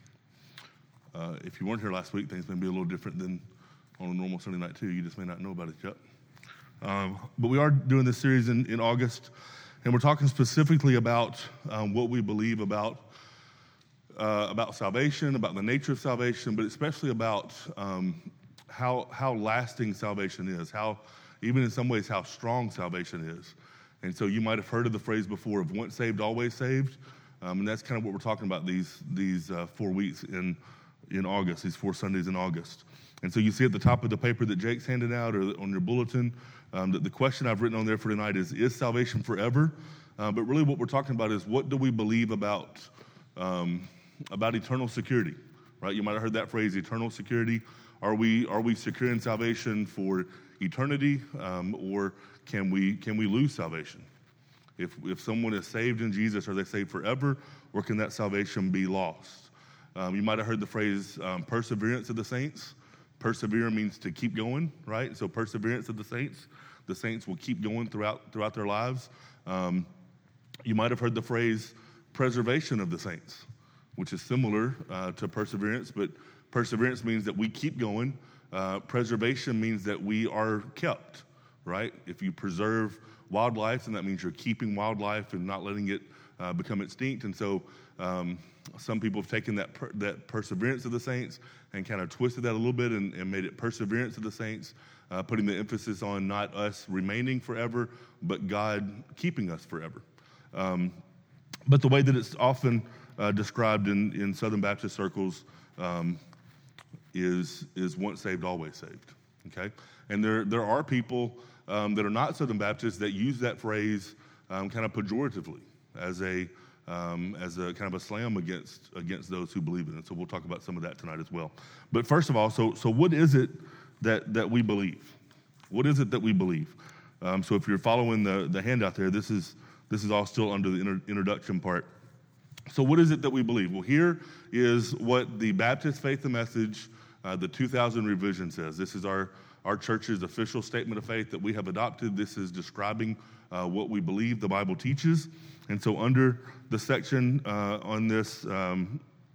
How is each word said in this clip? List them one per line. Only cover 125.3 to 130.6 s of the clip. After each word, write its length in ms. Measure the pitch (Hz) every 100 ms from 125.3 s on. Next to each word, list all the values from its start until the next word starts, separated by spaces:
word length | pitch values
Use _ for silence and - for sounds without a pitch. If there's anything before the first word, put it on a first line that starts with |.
| - _ - -
What 180 | 190 143
is 120 | 143
it 120 | 104
that 100 | 117
we 120 | 110
believe? 420 | 95 92 80 78 - - - - _
Um, 180 | 92 95
so 140 | 175 101
if 120 | 104
you're 120 | 95
following 420 | 117 120 117 110
the, 240 | 98 98 78
the 100 | 95
handout 320 | 110 123 98
there, 160 | 98 92
this 220 | 101 107
is, 240 | 104 80 - - - _
this 140 | 107
is 80 | 104
all 160 | 104 98
still 240 | - 107
under 180 | 98